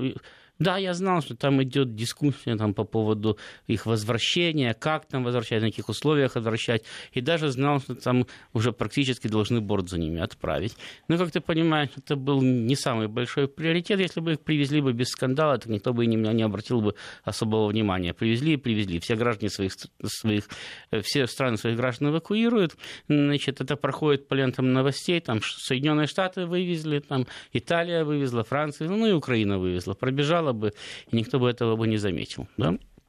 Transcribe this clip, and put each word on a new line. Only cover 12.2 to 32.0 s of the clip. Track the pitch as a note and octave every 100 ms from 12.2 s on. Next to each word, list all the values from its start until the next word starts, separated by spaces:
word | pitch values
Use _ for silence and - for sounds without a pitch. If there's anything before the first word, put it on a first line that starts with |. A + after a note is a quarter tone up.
| C3 C#3
не | B2+ B2+ A2+ C3+
самый | D3 A2+ G#2+
большой | A2+ B2 - C#3
приоритет. | - D#3+ E3+ E3+ G3
Если | F3+ -
бы | E3
их | D3+
привезли | - D3+ C#3 D3+
бы | C3+
без | A#2+ B2
скандала, | - B2+ B2+ D#3 B2
то | A#2
никто | G#2+ B2+
бы | A#2+
и | A#2
не, | A2+
не | G#2+ A2+
обратил | A2 G2 - B2
бы | G#2 - - -
особого | - G#2+ A2 A2 G#2+
внимания. | G#2+ G#2 F#2 F2
Привезли | - A2+ A#2 D#3
и | D3
привезли. | B2 G#2+ G2 E2+
Все | - A2+
граждане | A#2+ G#2+ G#2
своих | - F#2+
стр-, | - - _
своих, | G#2 - A2 G#2 - - - - -
э, | A2
все | - D3 B2
страны | - C3 C3+
своих | A#2 A#2
граждан | B2+ A#2+ D3
эвакуируют. | D#3+ - G#3+ A#3 A#3 F3 - - - -
Значит, | D3 C#3+ C#3+ - C3+
это | C3+
проходит | D3 C3+ C3 D3+ C#3 -
по |
лентам | C3+ C3 B2 C3
новостей. | C3 C#3 C3+ - E3+
Там | D3+ A2
Ш-, | - -
Соединённые | - C3 D3+ D3+ D3
Штаты | - F#3 F#3+ F3
вывезли, | F3+ F3+ E3 D#3 D3
там | - C3+ B2 - -
Италия | A#2+ - E3+ E3+ E3+
вывезла, | D3+ D3 C3+ A#2
Франция, | A2 C3+ D3+ C#3 D#3+
ну | G#3 A3+
и |
Украина | E3+ C3 A#2 G2+ G2
вывезла. | F#2 F2+ F#2
Пробежала | F#2+ B2+ C3+ D3 F3 D#3
бы, | A2+ G#2+ - - - -
и | A2+
никто | A2 C#3
бы | B2
этого | A#2 A#2 A2+
бы | A2+
не |
заметил, | G#2+